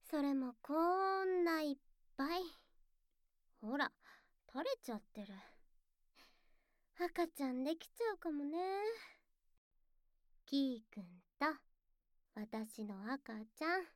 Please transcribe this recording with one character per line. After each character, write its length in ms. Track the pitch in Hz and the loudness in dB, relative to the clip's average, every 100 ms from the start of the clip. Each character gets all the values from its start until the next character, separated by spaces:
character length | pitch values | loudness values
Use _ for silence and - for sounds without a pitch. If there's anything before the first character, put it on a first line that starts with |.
| - | -2
そ 100 | 311 | 0
れ 140 | 285 | 2
も 220 | 269 254 240 | 2 0 -6
こ 100 | - 294 339 370 381 381 | -2 2 4 4 4 2
ん 200 | 381 370 | 4 4
な 180 | 339 320 | 4 4
い 120 | 302 | 2
っ 40 | 269 _ _ - - | -2 _ _ -20 -4
ぱ 80 | 277 339 | 0 0
い。 40 | 349 - - - - _ _ _ _ _ _ _ | -2 -8 -20 -20 -20 _ _ _ _ _ _ _
ほ 160 | 214 277 | -4 0
ら、 140 | 277 _ - - _ _ - | 0 _ -20 -20 _ _ -10
垂 120 | 254 | -4
れ 60 | 339 539 | -2 -2
ち 100 | - | -4
ゃ 40 | 220 | -8
っ 60 | - | -8
て 80 | - | -12
る。 40 | 202 196 - - - _ _ _ _ - - _ _ - _ _ _ - | -12 -12 -16 -20 -20 _ _ _ _ -20 -20 _ _ -20 _ _ _ -2
赤 280 | 349 - 339 | -2 2 -2
ち 160 | - | 0
ゃ 80 | 277 | -2
ん 100 | 254 | 0
で 120 | 262 330 | 0 -2
き 120 | - | -6
ち 120 | - | -4
ゃ 120 | 466 | -2
う 40 | 381 | 0
か 140 | 349 | -2
も 120 | 294 285 | -2 -2
ね。 120 | 320 370 392 427 453 - - _ _ _ _ _ _ _ _ _ _ _ - - | 0 0 0 -2 -4 -10 -20 _ _ _ _ _ _ _ _ _ _ _ -20 -2
キ 360 | 277 269 240 226 | 0 2 -2 -8
ー 20 | |
く 80 | - | -16
ん 200 | 175 180 _ _ | -14 -18 _ _
と 60 | 294 302 _ _ _ _ _ _ _ | -2 -2 _ _ _ _ _ _ _
私 500 | - 214 220 220 - | -10 -6 -6 -6 -6
の 300 | 214 196 208 | -8 -6 -6
赤 200 | 269 - 220 220 - | -6 -6 -10 -12 -4
ち 80 | |
ゃ 140 | 311 359 | 0 0
ん。 80 | 349 | -2